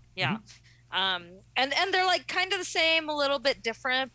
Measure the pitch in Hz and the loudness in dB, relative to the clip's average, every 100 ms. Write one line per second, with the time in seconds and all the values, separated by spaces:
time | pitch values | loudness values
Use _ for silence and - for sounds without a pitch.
0 | - 185 170 220 - - - - _ 180 | -16 -4 -2 -2 -6 -20 -20 -20 _ -2
1 | 190 180 175 190 - - 269 277 381 370 | -2 -2 -6 -18 -8 -2 0 0 2 2
2 | 370 349 - 359 370 359 349 370 320 320 | 4 2 0 -2 0 -2 -2 0 2 2
3 | 311 302 277 277 277 - 233 220 262 254 | 0 0 0 2 0 -2 -4 -6 -2 -2
4 | 262 | -2